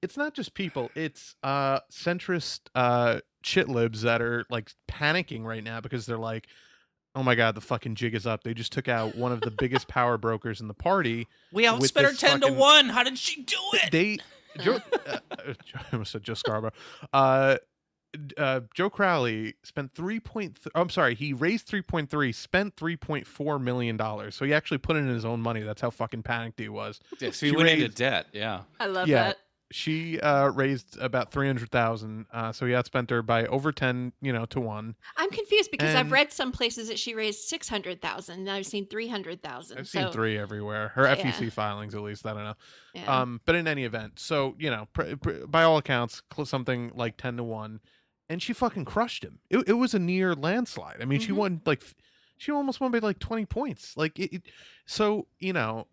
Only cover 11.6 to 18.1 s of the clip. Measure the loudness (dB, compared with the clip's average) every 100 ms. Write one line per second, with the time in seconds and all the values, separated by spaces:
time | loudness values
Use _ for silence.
11.6 | 2 4 4 6 4 6 4 6 4 6
12.6 | 10 10 8 4 2 0 -4 -4 -4 -4
13.6 | 0 2 4 4 2 0 -8 -20 _ -4
14.6 | 0 0 0 -2 -2 -8 _ -14 -12 -12
15.6 | -12 -16 -6 -6 -4 -8 -8 -6 -2 -2
16.6 | -2 -8 -20 -18 0 6 6 8 6 4
17.6 | 0 _ _ _ _